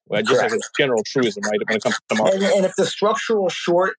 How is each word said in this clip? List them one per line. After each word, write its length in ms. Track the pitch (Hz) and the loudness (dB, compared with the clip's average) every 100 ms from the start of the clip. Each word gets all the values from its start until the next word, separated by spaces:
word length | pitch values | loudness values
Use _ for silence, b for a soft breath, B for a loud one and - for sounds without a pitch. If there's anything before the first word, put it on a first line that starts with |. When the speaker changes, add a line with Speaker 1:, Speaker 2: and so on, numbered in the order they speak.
| - | -6
Speaker 1:
Well, 160 | 104 | -2
just 180 | 110 127 | 2 2
Speaker 2:
Correct. 140 | 90 | 2
Speaker 1:
as 60 | 107 | -2
a 80 | - - | -6 -2
general 260 | 143 113 104 | 0 0 -2
truism, 380 | 139 117 101 | 0 0 0
right, 160 | 101 107 104 | -2 -2 -2
when 100 | 107 | -2
it 60 | |
comes 120 | - | -2
to 80 | 107 - | -4 -4
the 60 | 113 | 0
market. 260 | 214 196 | 2 2
Speaker 2:
And, 20 | |
and 200 | 196 196 | 2 2
if 100 | 185 - | 2 0
the 100 | 160 | -2
structural 600 | - 202 214 - 214 180 | 0 0 0 0 0 0
short 460 | - 175 175 185 | -2 0 2 0